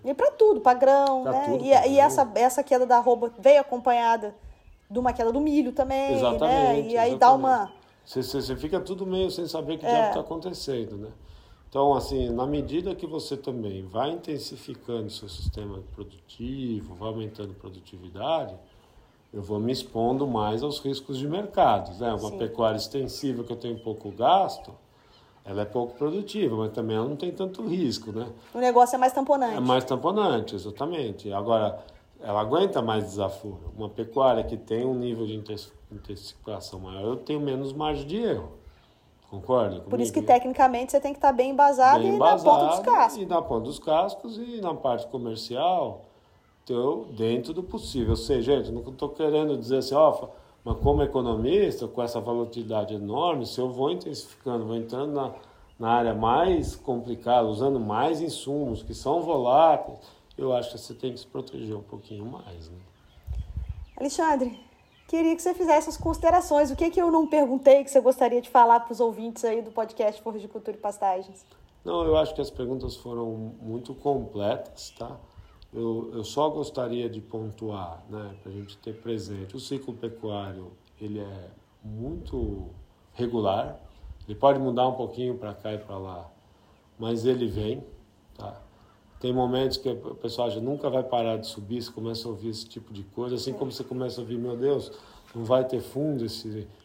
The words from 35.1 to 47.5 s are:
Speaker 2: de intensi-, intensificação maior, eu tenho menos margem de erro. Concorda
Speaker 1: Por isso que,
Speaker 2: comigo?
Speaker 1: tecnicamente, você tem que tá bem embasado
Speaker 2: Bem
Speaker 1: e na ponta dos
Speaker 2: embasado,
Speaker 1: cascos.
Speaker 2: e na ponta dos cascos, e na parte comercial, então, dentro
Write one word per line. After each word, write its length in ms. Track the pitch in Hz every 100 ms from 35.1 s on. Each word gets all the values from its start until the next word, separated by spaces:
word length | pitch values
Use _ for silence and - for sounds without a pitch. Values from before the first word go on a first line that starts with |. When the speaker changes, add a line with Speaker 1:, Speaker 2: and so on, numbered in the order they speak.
| 113 107
Speaker 2:
de 80 | 107
intensi-, 360 | 104 104 - - -
intensificação 920 | 104 - 95 - - - 101 - 95
maior, 200 | 92 95 104
eu 100 | 127
tenho 240 | - 151
menos 320 | 143 131 135
margem 340 | 135 151 143 139
de 120 | 196
erro. 340 | 233 120 78 - - - _ _ _ _ _
Concorda 500 | 98 95 127 104 90
Speaker 1:
Por 200 | - -
isso 100 | 117
que, 80 | 311
Speaker 2:
comigo? 140 | -
Speaker 1:
tecnicamente, 580 | 247 254 254 262 240 262
você 80 | 285
tem 140 | 277
que 60 | 285
tá 120 | 285
bem 200 | 247 254
embasado 480 | 269 285 262 254 262
Speaker 2:
Bem 120 | 226 -
Speaker 1:
e 20 |
na 60 | -
ponta 100 | -
dos 80 |
Speaker 2:
embasado, 400 | - - 143 165
Speaker 1:
cascos. 380 | 208 466 262 226
Speaker 2:
e 40 | 180
na 160 | 170
ponta 220 | 165 117
dos 160 | 113 -
cascos, 580 | - 156 185 - - 220
e 220 | 240 233
na 120 | 185 151
parte 320 | 135 117 -
comercial, 920 | 131 120 110 - 120 165 185 131 101 - _ _ _ _ _
então, 420 | - 120 131 113 113 107
dentro 360 | 110 120 123